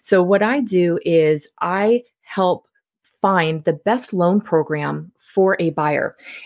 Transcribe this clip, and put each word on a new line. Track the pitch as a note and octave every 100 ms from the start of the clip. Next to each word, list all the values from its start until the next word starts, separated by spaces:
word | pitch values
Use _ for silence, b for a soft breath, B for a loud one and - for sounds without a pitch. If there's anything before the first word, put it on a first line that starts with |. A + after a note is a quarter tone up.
So | - F#3+
what | F3+ G3
I | G#3+ C#4+
do | A3 F#3 F3 E3+
is | - E3 D#3 D3+ - -
I | F3 F#3+ G#3+ A#3+ - _
help | _ - F3+ - _ _ _ _ _ -
find | G3 F#3 D#3+ D#3+
the | E3+
best | D#3 G#3 B3 -
loan | F#3 F3 G3+
program | - D#3+ D3+ D3+ D3 D3 E3 _
for | - G3+ F#3+ F3+
a | E3
buyer. | D#3 D3+ D3 - - B B